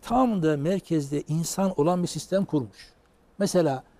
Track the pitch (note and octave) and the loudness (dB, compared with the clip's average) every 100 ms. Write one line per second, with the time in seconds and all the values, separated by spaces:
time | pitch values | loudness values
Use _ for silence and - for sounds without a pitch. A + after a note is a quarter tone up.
0 | - B3 B3 G3+ D#3 D3 D#3 G3 - D#3+ | -2 2 2 2 0 0 0 -2 0 -2
1 | C#3 D3 - D#3+ E3 - F#3+ F#3 D#3 F3+ | -2 -6 -2 -4 -2 -2 -2 2 0 2
2 | F3 D#3 - F#3+ G3 D3+ G#2+ - - _ | -2 -6 -2 -2 0 -2 -4 -12 -20 _
3 | _ _ _ - G3+ F3+ D#3+ C3 - _ | _ _ _ -4 0 2 2 0 -8 _